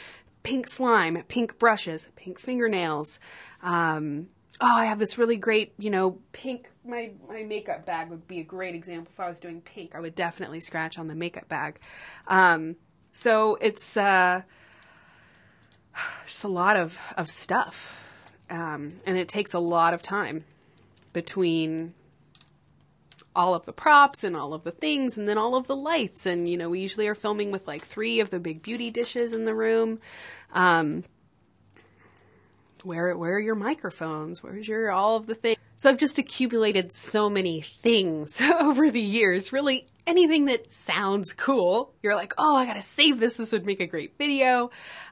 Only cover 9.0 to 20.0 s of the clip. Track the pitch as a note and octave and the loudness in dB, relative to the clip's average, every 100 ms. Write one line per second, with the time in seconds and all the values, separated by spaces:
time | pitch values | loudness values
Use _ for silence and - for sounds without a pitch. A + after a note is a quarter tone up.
9 | E3+ - F3+ E3+ F3 E3 - - E3+ D3+ | -14 -10 -10 -10 -14 -16 -18 -18 -16 -14
10 | E3 E3+ E3+ E3 C3 D#3 - E3 D#3+ E3+ | -12 -4 -4 -4 -12 -10 -8 -6 -6 -8
11 | D#3+ D#3 E3+ - - D3+ D3+ - - - | -12 -8 -8 -10 -8 -8 -6 -10 -20 -20
12 | - - - F#3+ F3+ D#3+ D#3+ E3+ _ _ | -20 -18 0 6 6 6 0 -10 _ _
13 | _ - A#3+ A3 A3 G#3+ A3 G#3 - G#3+ | _ -2 4 6 4 4 0 0 -4 0
14 | G3+ F#3+ F3+ F#3 F#3+ _ - - - - | 4 6 6 2 -4 _ -20 -20 -20 -20
15 | _ _ _ _ _ _ _ _ _ - | _ _ _ _ _ _ _ _ _ -10
16 | - - - - G#3 F3+ F#3 G#3 E3 - | -10 -10 -12 -8 -4 2 4 4 2 -4
17 | - - D#3+ - - G#3 - - - - | -10 -8 -6 -6 -2 0 0 -8 -16 -18
18 | - - - - - E3+ E3 D3 D3 F3+ | -20 -20 -20 -20 -12 -8 -8 -8 -10 -10
19 | G3 F#3 F3 G#3 G3+ F3 E3+ E3+ E3 E3+ | -4 -2 -2 -4 -4 -2 0 4 4 2